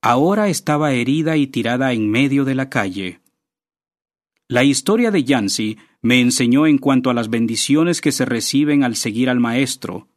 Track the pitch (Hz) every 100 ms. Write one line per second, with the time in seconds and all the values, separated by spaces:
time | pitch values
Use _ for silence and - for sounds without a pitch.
0 | 117 123 160 214 208 165 - 147 151 127
1 | 117 151 156 156 135 123 113 123 131 120
2 | 107 110 139 139 135 131 131 127 98 92
3 | 92 90 _ _ _ _ _ _ _ _
4 | _ _ _ _ _ 120 139 131 - 220
5 | 233 196 127 135 98 - 107 110 _ _
6 | 113 127 123 123 120 131 156 139 139 131
7 | 127 120 110 117 113 113 - 147 170 165
8 | 147 131 127 117 - 135 151 143 127 110
9 | 117 107 127 123 117 120 135 - - 95
10 | -